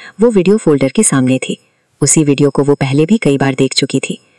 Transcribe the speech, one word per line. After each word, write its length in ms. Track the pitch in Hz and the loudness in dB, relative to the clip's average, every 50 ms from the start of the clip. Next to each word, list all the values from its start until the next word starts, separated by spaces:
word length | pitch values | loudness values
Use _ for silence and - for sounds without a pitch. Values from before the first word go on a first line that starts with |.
| - - - - | -20 -20 -4 0
वो 100 | 214 247 | 0 2
वीडियो 260 | 220 190 165 185 208 220 | 2 2 2 2 2 2
फोल्डर 320 | - 170 147 135 139 131 | 2 2 2 2 0 0
के 140 | - - 214 | 0 0 0
सामने 340 | - 151 135 127 127 131 127 | 0 0 0 0 0 0 -2
थी। 260 | - - - - _ _ _ _ _ _ _ _ | -4 -6 -10 -12 _ _ _ _ _ _ _ _
उसी 220 | 151 139 - 165 151 | -2 0 0 2 2
वीडियो 260 | 143 139 131 143 139 | 2 2 2 0 0
को 140 | - - 135 | 0 0 0
वो 120 | 143 143 | 0 0
पहले 300 | - 143 135 135 143 156 | 0 -2 -2 0 0 0
भी 120 | 160 214 226 | 2 0 0
कई 200 | - 151 139 131 | 2 0 0 0
बार 180 | 135 135 135 | 0 -2 0
देख 180 | - 135 131 - | 0 -2 -2 -2
चुकी 260 | - 143 - - 131 | -4 -4 -4 -4 -4
थी। 220 | - - 180 - _ _ _ | -6 -6 -10 -12 _ _ _